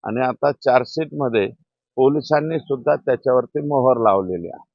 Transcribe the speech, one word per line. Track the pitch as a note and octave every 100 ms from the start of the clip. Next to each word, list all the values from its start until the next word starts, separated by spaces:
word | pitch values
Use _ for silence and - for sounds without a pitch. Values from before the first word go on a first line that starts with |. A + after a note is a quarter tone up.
आणि | - A2+
आता | B2+ A#2 C#3+
चार्जशीटमध्ये | C#3 C#3 B2+ B2 - D#3 D3 C3 A2+ F#2+ - _ _ _ -
पोलिसांनी | C3 D3 C3 D3+ D#3 D#3+
सुद्धा | - C3 B2+ D3
त्याच्यावरती | - A#2+ C3 B2+ A#2+ D3
मोहर | D3 C#3+ C3 A#2+
लावलेली | A2+ G2 F#2 F2+ E2+
आहे. | - _